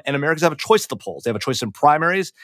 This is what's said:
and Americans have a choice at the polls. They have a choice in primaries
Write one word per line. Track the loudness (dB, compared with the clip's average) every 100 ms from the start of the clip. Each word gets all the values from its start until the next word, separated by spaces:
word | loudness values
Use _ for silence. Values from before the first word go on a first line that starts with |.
| 0
and | -2
Americans | 0 2
have | 2
a | 0
choice | 2 2 0
at |
the | -10
polls. | -10 -8
They | -6
have | -4
a |
choice | -4 -4
in | -6
primaries | 2 4 4 2 0 -4 _